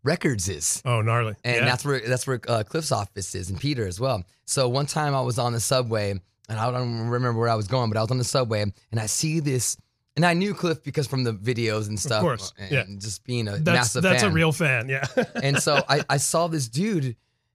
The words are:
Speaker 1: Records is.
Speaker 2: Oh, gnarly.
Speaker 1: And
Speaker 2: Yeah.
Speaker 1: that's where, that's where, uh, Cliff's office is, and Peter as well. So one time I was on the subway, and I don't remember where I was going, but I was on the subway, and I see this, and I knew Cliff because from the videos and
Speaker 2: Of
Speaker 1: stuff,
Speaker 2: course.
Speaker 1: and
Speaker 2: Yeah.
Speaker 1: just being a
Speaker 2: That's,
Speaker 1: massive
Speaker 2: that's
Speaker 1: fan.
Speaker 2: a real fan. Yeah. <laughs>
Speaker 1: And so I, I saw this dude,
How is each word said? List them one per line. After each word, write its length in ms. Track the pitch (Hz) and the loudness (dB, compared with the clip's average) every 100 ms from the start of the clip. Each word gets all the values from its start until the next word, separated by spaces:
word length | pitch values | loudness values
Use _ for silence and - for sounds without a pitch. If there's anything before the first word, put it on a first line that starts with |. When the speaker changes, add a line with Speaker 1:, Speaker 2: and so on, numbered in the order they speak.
Speaker 1:
Records 460 | 127 175 165 110 90 | -2 0 0 0 -2
is. 340 | 76 - - | -2 -2 -2
Speaker 2:
Oh, 160 | 135 117 | 0 0
gnarly. 340 | 110 117 113 104 | 2 0 0 -4
Speaker 1:
And 120 | 123 120 | -2 2
Speaker 2:
Yeah. 80 | |
Speaker 1:
that's 200 | 135 127 | 2 0
where, 160 | 143 139 113 | 0 -2 0
that's 200 | 123 - | -2 -2
where, 140 | 123 - | -4 0
uh, 140 | 113 | -2
Cliff's 280 | 107 160 160 | 0 -4 -2
office 420 | 110 98 101 90 | -2 -4 -8 -8
is, 140 | - 90 | -8 -6
and 80 | 92 | -4
Peter 280 | 143 131 98 | -2 -2 -4
as 120 | 87 | -2
well. 220 | 131 110 87 _ | -2 -2 -6 _
So 240 | - - 127 | -4 0 2
one 180 | 131 143 | 0 0
time 280 | 160 147 | 0 0
I 60 | 139 | 0
was 160 | 123 117 | 0 0
on 140 | 120 | 0
the 60 | 117 | 0
subway, 500 | - 131 117 110 101 | 2 2 2 0 -2
and 480 | 98 - _ - 107 | -4 -10 _ -8 -4
I 120 | 117 | -2
don't 380 | 123 123 117 117 | -2 -2 -2 -2
remember 300 | 120 127 113 | 0 0 2
where 80 | 117 | 2
I 60 | |
was 140 | 113 101 | 2 0
going, 200 | 131 117 | 0 2
but 80 | 110 | 0
I 60 | |
was 80 | 110 | 0
on 80 | 127 | 0
the 60 | |
subway, 380 | 120 139 120 107 | 2 0 2 0
and 380 | 104 - - 113 | -2 -6 -6 -4
I 60 | 107 | -2
see 320 | - 156 160 | -2 0 0
this, 380 | 143 127 - - _ _ _ - | 0 0 -2 -6 _ _ _ 2
and 100 | 175 | 2
I 80 | |
knew 200 | 170 202 | 4 0
Cliff 280 | 190 175 156 | 0 -2 -2
because 240 | 143 151 135 | -4 -4 -2
from 160 | 131 | 0
the 100 | 123 | -2
videos 540 | 104 107 117 110 107 104 | -2 -2 0 0 0 -2
and 120 | 107 | -4
Speaker 2:
Of 20 | |
Speaker 1:
stuff, 180 | - 107 | -2 0
Speaker 2:
course. 300 | - 123 - - | 0 -2 -6 -10
Speaker 1:
and 140 | 98 | -4
Speaker 2:
Yeah. 100 | 135 95 101 | -2 -2 -8
Speaker 1:
just 240 | 107 95 | -10 -8
being 240 | - 123 107 | -4 -2 -2
a 60 | |
Speaker 2:
That's, 120 | 101 | 0
Speaker 1:
massive 380 | 160 170 117 127 | 2 4 2 2
Speaker 2:
that's 200 | 185 127 | 4 6
Speaker 1:
fan. 100 | 208 | 6
Speaker 2:
a 20 | |
real 160 | 160 160 | 4 4
fan. 380 | 151 156 123 131 | 2 2 2 0
Yeah. 180 | 135 135 - | -2 -2 0
<laughs> 120 | - 240 | -2 0
Speaker 1:
And 220 | 139 143 | 0 2
so 220 | - 143 - | 2 2 4
I, 140 | 143 - | 2 2
I 60 | 143 | 0
saw 320 | - 165 170 | 2 0 0
this 180 | 160 120 | 0 -2
dude, 480 | 123 214 180 131 110 _ _ _ | -2 0 0 -2 -6 _ _ _